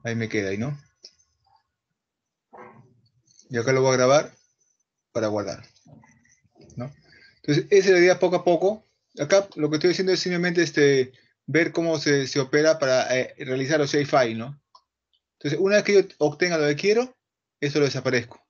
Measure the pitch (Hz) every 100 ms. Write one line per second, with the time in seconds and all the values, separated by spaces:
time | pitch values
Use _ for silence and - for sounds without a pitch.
0 | 117 117 110 110 98 98 127 143 _ _
1 | - _ _ _ _ _ _ _ _ _
2 | _ _ _ _ _ - - - _ _
3 | _ _ _ _ _ 120 120 131 131 127
4 | 127 147 - _ _ _ _ _ _ _
5 | _ 117 107 104 98 - - _ _ -
6 | _ _ _ _ _ _ - - 147 -
7 | _ _ _ _ - 147 - 202 190 185
8 | 180 180 180 175 175 170 185 220 _ _
9 | _ - 147 196 196 165 151 151 180 170
10 | 185 175 185 175 175 175 160 156 143 139
11 | 127 _ _ _ - 147 165 170 170 160
12 | 147 139 131 143 131 147 156 156 135 127
13 | 117 127 123 - 135 131 131 156 143 147
14 | 143 147 120 113 123 143 _ - _ _
15 | _ _ _ _ 147 147 196 208 202 202
16 | 190 - 147 147 180 165 147 147 196 220
17 | 254 _ _ _ _ _ 143 151 139 131
18 | 131 123 117 -